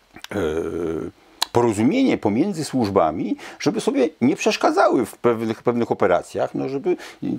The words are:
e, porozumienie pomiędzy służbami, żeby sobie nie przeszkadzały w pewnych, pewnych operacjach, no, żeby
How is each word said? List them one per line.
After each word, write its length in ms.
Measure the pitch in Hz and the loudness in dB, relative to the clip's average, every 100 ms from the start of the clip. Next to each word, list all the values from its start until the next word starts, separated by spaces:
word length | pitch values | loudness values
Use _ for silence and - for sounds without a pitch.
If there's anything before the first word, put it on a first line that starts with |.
| _ - - | _ -20 -10
e, 60 | 101 80 80 82 85 85 80 - - _ _ - | -4 -2 -2 -4 -4 -6 -6 -8 -12 _ _ -2
porozumienie 640 | 120 120 101 113 240 262 - | 2 2 2 2 2 2 2
pomiędzy 480 | 110 107 196 165 139 | 0 0 0 -4 -4
służbami, 720 | 131 104 95 80 82 202 285 - - | -2 0 2 2 0 -4 -6 -10 -6
żeby 220 | 147 220 | -2 -2
sobie 280 | 220 277 240 - | 0 0 0 2
nie 140 | - 381 | 0 2
przeszkadzały 720 | - 208 - 320 679 214 110 | 0 2 2 4 4 2 0
w 120 | - | 0
pewnych, 460 | 123 113 113 110 | 0 0 -2 -2
pewnych 280 | - 120 113 | -2 0 0
operacjach, 640 | - 98 87 - 95 131 143 | 2 4 2 0 -4 -4 -4
no, 140 | 135 | -4
żeby 280 | 135 359 349 - - - | -4 -2 -4 -6 -10 -6